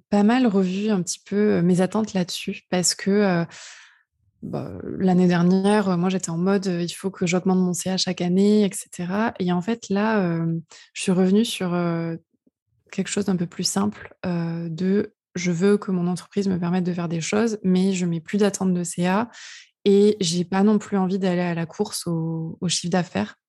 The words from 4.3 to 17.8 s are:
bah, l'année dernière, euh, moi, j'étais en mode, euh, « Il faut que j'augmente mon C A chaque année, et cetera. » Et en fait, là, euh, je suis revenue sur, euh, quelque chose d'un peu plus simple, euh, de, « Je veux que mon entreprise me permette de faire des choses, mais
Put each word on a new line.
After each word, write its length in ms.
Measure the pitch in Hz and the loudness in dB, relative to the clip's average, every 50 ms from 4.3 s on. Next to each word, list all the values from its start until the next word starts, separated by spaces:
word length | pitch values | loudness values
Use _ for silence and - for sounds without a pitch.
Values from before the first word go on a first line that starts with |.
| _ _ - | _ _ -12
bah, 300 | - - - - - 95 - - - - - | -8 -8 -8 -8 -8 -10 -12 -12 -10 -6 -2
l'année 280 | 196 185 180 180 185 | 0 2 4 4 4
dernière, 640 | 175 180 175 175 175 190 190 190 202 208 214 196 196 | 4 4 4 4 4 4 4 4 4 2 2 2 2
euh, 80 | 180 | 0
moi, 140 | 170 175 190 | 0 0 0
j'étais 180 | 190 185 - - | -2 -2 -4 -4
en 80 | 165 | -4
mode, 300 | 165 180 196 196 202 190 | -2 0 2 0 0 0
euh, « 160 | 196 175 170 175 | -2 -2 -2 -4
Il 100 | 170 - | -4 -6
faut 180 | - - 190 | -8 -8 -8
que 160 | 190 - 190 | -6 -4 -2
j'augmente 320 | 165 175 180 180 185 185 185 | 0 0 0 2 2 2 2
mon 140 | 185 180 180 | 2 0 0
C 160 | - - 185 | -2 -4 -4
A 80 | 190 | -2
chaque 240 | 180 - 185 180 - | -2 -2 -4 -4 -4
année, 440 | 175 175 180 190 202 208 208 214 208 | -2 0 2 4 4 4 4 4 4
et 60 | 185 196 | 2 0
cetera. » 580 | - - - - - 175 175 190 208 226 233 - - | -6 -14 -14 -10 -10 -6 -4 -2 -2 -2 -2 -2 -2
Et 140 | 190 180 175 | -2 0 0
en 100 | 180 175 | 0 0
fait, 260 | - 233 233 - - | -2 -4 -6 -4 -4
là, 320 | 196 202 208 220 220 208 | -2 0 0 2 2 2
euh, 380 | 185 170 165 165 165 165 165 165 165 _ - - - _ - | 0 0 0 0 -2 -2 -4 -4 -6 _ -20 -20 -20 _ -14
je 80 | - | -8
suis 120 | - 196 185 | -2 0 2
revenue 340 | 180 190 185 190 208 233 | 4 4 4 4 4 2
sur, 260 | 233 - - 190 175 175 | 2 -2 -4 -4 -2 0
euh, 440 | 175 175 170 170 165 165 165 165 165 _ _ _ _ _ _ _ _ _ _ _ _ _ _ - | 0 0 0 -2 -2 -4 -4 -6 -8 _ _ _ _ _ _ _ _ _ _ _ _ _ _ -8
quelque 160 | - 185 - | -6 -6 -4
chose 160 | - 202 202 | -4 -4 -2
d'un 120 | - 185 | 0 0
peu 100 | 175 180 | 0 -2
plus 180 | 170 - - 180 | -4 -6 -4 -4
simple, 500 | - - 190 202 208 - - - - - _ - | -2 0 0 -2 -2 -4 -6 -16 -20 -18 _ -6
euh, 420 | 180 175 175 170 165 165 170 170 170 | -4 -4 -2 -2 -4 -4 -6 -6 -8
de, « 460 | 160 160 185 190 196 208 - - _ _ _ _ - | -6 -2 0 2 2 2 0 -2 _ _ _ _ -10
Je 160 | 185 170 180 | -6 -2 -2
veux 280 | 175 165 190 202 208 202 | 0 2 4 4 4 2
que 120 | - - | 2 -2
mon 160 | 185 180 175 | -2 0 0
entreprise 400 | 175 180 170 - - - 202 196 | 0 -2 -4 -6 -6 -4 -2 0
me 140 | 196 185 175 | 0 0 0
permette 240 | 175 170 180 185 175 | 0 0 0 0 0
de 80 | 180 175 | 0 -2
faire 160 | 180 170 160 | -2 -4 -4
des 120 | 170 165 | -4 -4
choses, 380 | 156 - 214 208 226 233 214 - - | -4 -2 0 0 0 0 -2 -2 0
mais 280 | 185 185 185 | 2 2 4